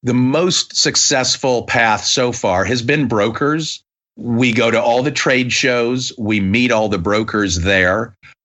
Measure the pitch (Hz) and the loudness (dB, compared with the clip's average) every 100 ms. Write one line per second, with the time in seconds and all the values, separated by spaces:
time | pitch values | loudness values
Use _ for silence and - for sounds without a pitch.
0 | 117 123 127 143 180 - - - 151 123 | 0 2 2 2 0 0 -4 -2 -2 0
1 | - 139 127 - 139 123 113 123 113 107 | 0 0 0 -2 0 -2 0 0 2 2
2 | - - 123 120 107 90 95 123 117 147 | 0 0 -2 -2 -2 0 0 -2 0 0
3 | 127 110 104 113 143 156 151 - _ _ | 0 0 0 0 -2 -2 -4 -10 _ _
4 | _ - 113 117 127 113 113 113 113 117 | _ -12 -4 0 2 2 2 2 2 2
5 | 139 139 - 127 123 - 131 123 117 127 | 0 -2 0 0 0 0 0 0 0 -2
6 | 127 - 107 107 95 110 123 113 107 98 | -6 -6 -2 0 2 2 2 2 0 -2
7 | 90 104 110 107 101 87 85 98 92 98 | 0 0 0 -2 -2 0 0 2 2 0
8 | 117 - - - | -4 -10 -20 -16